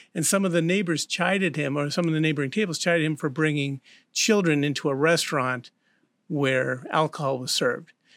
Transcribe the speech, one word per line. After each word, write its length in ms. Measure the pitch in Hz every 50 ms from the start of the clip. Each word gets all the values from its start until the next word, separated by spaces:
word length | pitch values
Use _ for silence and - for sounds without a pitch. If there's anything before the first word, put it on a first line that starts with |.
| - _ -
And 120 | 170 151
some 180 | - - 196 196
of 80 | 185
the 80 | 165 135
neighbors 460 | 127 127 135 208 175 170 165 151 -
chided 500 | - - - 170 175 196 202 190 170 -
him, 220 | 156 147 139 139 147
or 100 | 143 147
some 180 | 143 185 175
of 60 | 165
the 80 | 160 156
neighboring 300 | 156 156 147 139 143 131
tables 280 | - 214 220 185 156 -
chided 280 | - 175 170 170 151
him 100 | 156 156
for 140 | - - 147
bringing 500 | 127 156 156 156 147 147 139 139 139 135 _ - - - _ _
children 520 | - - - - 214 208 185 165 151 147 143
into 260 | 147 139 - - 151
a 40 | 135
restaurant 760 | 135 147 160 170 156 - - 160 143 127 127 127 123 117 - _ _ _ _ _ _ _ _ _ _ _ -
where 580 | 160 143 139 131 131 127 131 131 131 127 - -
alcohol 480 | - 160 160 151 - - 147 135 135 123
was 140 | 127 -
served. 400 | - - 147 123 - - 165 - - _ _ _ _